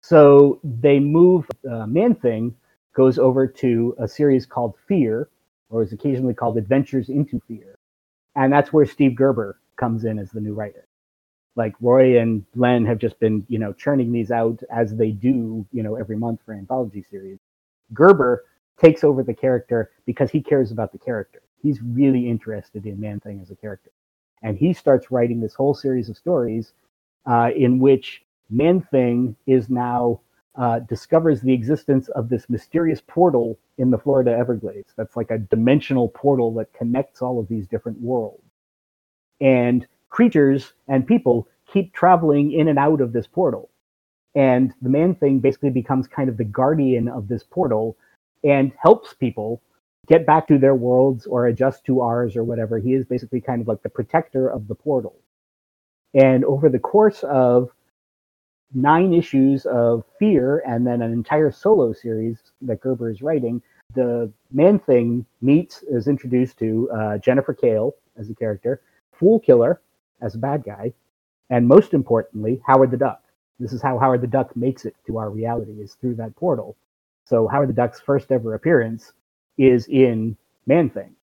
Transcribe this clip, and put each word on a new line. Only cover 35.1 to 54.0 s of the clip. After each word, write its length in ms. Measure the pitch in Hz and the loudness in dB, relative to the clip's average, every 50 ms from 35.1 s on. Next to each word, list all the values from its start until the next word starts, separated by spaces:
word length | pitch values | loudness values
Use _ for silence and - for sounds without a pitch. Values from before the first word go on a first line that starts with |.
| _ | _
like 140 | 120 113 - | -10 -6 -6
a 80 | 117 110 | -6 -8
dimensional 680 | 107 - - 110 113 123 139 151 - - 135 131 120 110 | -4 -4 -2 0 2 2 2 2 0 -2 -2 -2 -2 -2
portal 440 | - - - 139 143 127 120 113 113 | -4 -2 0 0 0 2 0 -2 -4
that 180 | 113 110 - _ | -6 -10 -10 _
connects 500 | - 120 117 120 131 139 _ _ _ 131 | -8 -6 -4 -2 -4 -4 _ _ _ -8
all 180 | 127 127 120 | -6 -4 -6
of 80 | 110 92 | -6 -6
these 180 | 113 110 98 | -8 -10 -8
different 340 | 90 - 107 _ 120 110 - | -8 -10 -8 _ -10 -12 -10
worlds. 420 | 120 117 127 120 113 104 - - _ _ _ _ _ _ _ _ _ _ _ _ _ _ _ _ _ _ _ _ | -8 -6 -4 -4 -4 -6 -12 -18 _ _ _ _ _ _ _ _ _ _ _ _ _ _ _ _ _ _ _ _
And 460 | 143 135 131 123 120 123 123 123 - _ _ _ _ _ | 2 2 4 4 2 2 0 -2 -2 _ _ _ _ _
creatures 640 | - - 240 240 - 160 143 139 135 139 - - _ _ _ - | 0 2 2 2 4 4 4 4 2 0 -4 -10 _ _ _ -2
and 180 | 135 131 127 | -2 -2 0
people 420 | - 226 240 - 131 120 117 - _ _ _ _ _ - | 2 0 0 2 0 0 0 -2 _ _ _ _ _ -4
keep 220 | 196 190 - _ | -4 -4 -4 _
traveling 580 | - - 180 185 170 165 156 143 143 143 151 131 | 0 4 4 4 4 4 2 2 2 0 0 0
in 160 | 160 151 160 | 0 0 2
and 100 | 147 139 | 2 2
out 220 | 143 151 160 143 | 2 2 2 0
of 120 | 131 117 113 | 0 -2 -2
this 140 | 120 113 | -6 -6
portal. 440 | _ _ 175 185 151 113 95 - - _ _ _ _ _ _ _ _ _ _ _ _ _ | _ _ -2 -2 -2 -2 -4 -10 -16 _ _ _ _ _ _ _ _ _ _ _ _ _
And 400 | 143 135 131 127 123 131 131 - _ 131 | 2 2 4 4 2 0 -2 -2 _ -4
the 80 | 127 | -2
Man-Thing 500 | 135 147 160 180 185 - - 139 135 135 | 0 0 0 0 0 0 0 0 0 2
basically 300 | 113 135 135 _ - 143 | 0 0 -2 _ -4 -4
becomes 360 | 127 127 120 - 139 131 131 | -2 -4 -4 -2 -4 -4 -4
kind 220 | - - - 139 131 | -6 -6 -6 -6 -6
of 80 | 117 | -4
the 80 | 107 120 | -6 -8
guardian 640 | 104 101 - 127 139 160 160 139 131 127 120 117 123 | -6 -4 -2 0 0 0 0 0 0 0 0 -2 -4
of 200 | 123 127 101 98 | -8 -10 -10 -8
this 160 | 123 107 - | -10 -10 -10
portal 520 | _ - 180 - 139 117 107 110 113 110 _ _ _ _ _ _ _ _ _ - | _ -6 -4 -2 -2 -2 -2 -4 -6 -8 _ _ _ _ _ _ _ _ _ 0
and 280 | 147 139 139 135 135 - _ | 0 2 2 0 -2 -4 _
helps 360 | - 160 214 - - - - | 6 6 6 6 2 -20 -10
people 480 | _ 131 120 - - 107 110 117 120 _ _ _ _ _ _ _ _ _ | _ -6 -6 -6 -6 -8 -8 -8 -10 _ _ _ _ _ _ _ _ _
get 200 | _ 156 165 160 | _ 4 4 6
back 200 | - 151 160 156 - | 4 2 2 4 2
to 100 | 160 139 | 2 4
their 160 | 131 135 139 | 4 4 2
worlds 520 | 131 117 123 123 127 131 139 131 117 - | 2 0 0 2 4 4 2 0 -2 -8
or 200 | - 120 123 120 | -6 -4 0 0
adjust 380 | 123 113 - 131 135 131 _ _ | 0 0 0 -2 -2 -2 _ _
to 140 | - 131 127 | -2 -2 0
ours 360 | 123 117 117 120 123 113 98 | 0 0 -2 -2 -4 -4 -4
or 80 | 120 113 | -6 -6
whatever. 340 | 117 120 113 113 104 117 113 | -4 -4 -6 -6 -4 -4 -4
He 140 | 104 123 131 | -2 -2 -2
is 140 | 135 127 | -2 -2
basically 340 | _ 127 123 - - - 127 | _ -6 -8 -8 -6 -8 -8
kind 220 | - - 127 117 113 | -6 -6 -6 -6 -4
of 60 | 117 | -6
like 140 | 110 - _ | -6 -6 _
the 60 | - | -12
protector 600 | _ - | _ -8